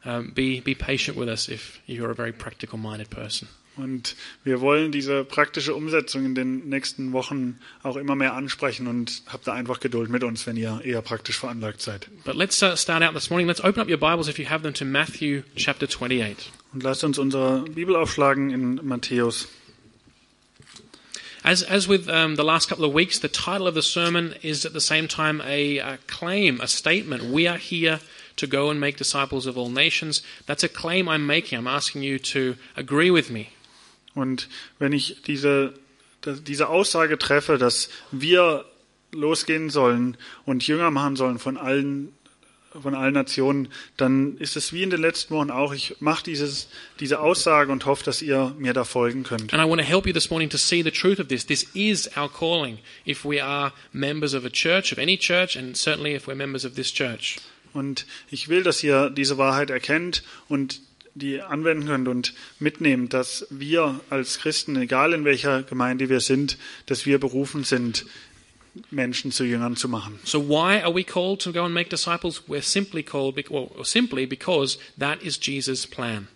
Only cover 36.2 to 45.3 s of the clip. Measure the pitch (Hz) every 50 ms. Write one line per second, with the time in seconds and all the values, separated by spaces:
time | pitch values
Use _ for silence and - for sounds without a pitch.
36.2 | - 151 139 139 156 147 143 139 151 - 160 180 202 - - 170 160 156 156 -
37.2 | - - 147 147 143 - 156 131 127 123 117 - - - - - - - - 131
38.2 | 135 160 175 180 175 170 156 135 - - _ _ _ _ _ _ _ _ - 156
39.2 | 147 151 160 151 - - 160 160 160 156 139 151 131 123 120 120 123 127 120 -
40.2 | - - - - _ - 135 127 - - 151 160 170 170 147 139 143 139 139 131
41.2 | 131 127 123 117 - 135 135 131 139 131 135 143 139 143 139 139 139 143 - _
42.2 | _ - _ _ _ _ _ _ _ _ - 160 135 139 139 135 135 135 139 143
43.2 | 131 - - - 131 135 143 139 135 123 - - - - _ - 139 127 131 135
44.2 | 135 143 - - 160 - - 156 - - 165 170 190 190 180 165 160 165 165 -
45.2 | - -